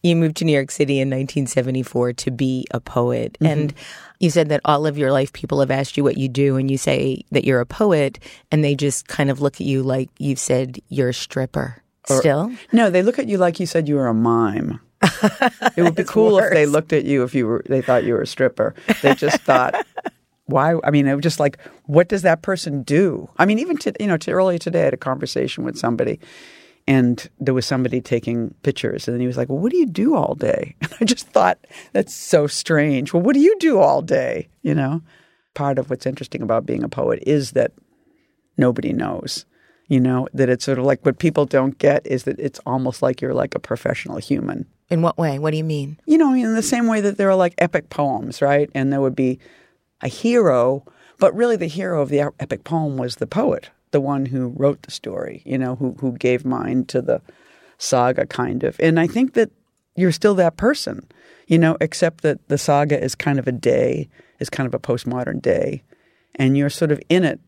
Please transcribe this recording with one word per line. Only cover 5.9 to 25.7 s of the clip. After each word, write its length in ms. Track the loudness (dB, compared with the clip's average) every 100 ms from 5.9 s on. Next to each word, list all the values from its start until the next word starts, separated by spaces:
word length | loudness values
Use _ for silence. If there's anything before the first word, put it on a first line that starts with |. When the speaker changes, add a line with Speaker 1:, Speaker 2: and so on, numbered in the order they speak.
| 0
Speaker 1:
you 80 |
what 140 | 0 0
you 100 | -4
do, 300 | 0 2 2
and 140 | 0
you 60 | -2
say 460 | 0 0 -2 -6 -4
that 120 | -2
you're 180 | 2 0
a 40 | 0
poet, 540 | 0 2 2 0 -4 -20 -20 _
and 120 | 0
they 120 | 2 0
just 320 | -2 -4 -8
kind 220 | -2 -2
of 120 | 0
look 140 | -2 -2
at 120 | -2
you 160 | -2
like 260 | 0 -2 -4 _
you've 220 | -4 -4
said 400 | 0 0 -2 -8 _
you're 200 | -2 -2
a 40 |
stripper. 680 | -2 -6 -6 -4 -4 -6 -10 _ _ 0
Speaker 2:
Or 100 | 2
Speaker 1:
Still? 320 | 4 2 -2 -8 0
Speaker 2:
No, 160 | 4 4
they 120 | 4
look 160 | 2 0
at 120 | -2
you 80 | 2
like 240 | 0 0
you 40 | -2
said 220 | -2 0
you 80 | 0
were 120 | 2
a 60 |
mime. 680 | 2 2 2 2 -2 -6 -8 _ _
Speaker 1:
<laughs> 80 | -2 2 -2 0 -2 0 -4 2
Speaker 2:
It 80 |
would 120 | 2 2
be 60 |
Speaker 1:
It's 100 | -2
Speaker 2:
cool 260 | 2 4 4
if 140 | 4
they 120 | 4 4
Speaker 1:
worse. 80 |
Speaker 2:
looked 200 | 2 2
at 120 | -2 2
you 180 | 0
if 100 | 0
you 140 | 0 -2
were, 160 | -2 -2
they 140 | -2
thought 220 | 2 2
you 100 | 2
were 80 | -2
a 60 | -2
stripper. 480 | 0 -2 0 -4 -4 -4 0
They 140 | 2 2
just 260 | 0 0
thought, 320 | 2 4 4 -2 -6 -10 -12
Speaker 1:
<laughs> 320 | _ _ _ -4
Speaker 2:
"Why?" 300 | 0 2 0
I 80 | 2
mean, 160 | 2 2
it 80 | 0
was 80 |
just 160 | -2 0
like, 180 | -2 -2 -20 -20 0
"What 240 | 2 2
does 140 | 2
that 180 | 2 0
person 420 | 0 -4 -4 -6
do?" 460 | 0 2 2 0 -10 0
I 80 | 2
mean, 140 | 2
even 180 | 0 -2
to, 160 | -4 -4
you 80 | -2
know, 100 | -2
to 140 | 0
earlier 260 | 0 2 0
today, 240 | -2 0
I 40 | 0
had 80 |
a 40 | 0
conversation 680 | -4 -4 -4 -4 -4 -4
with 140 | -8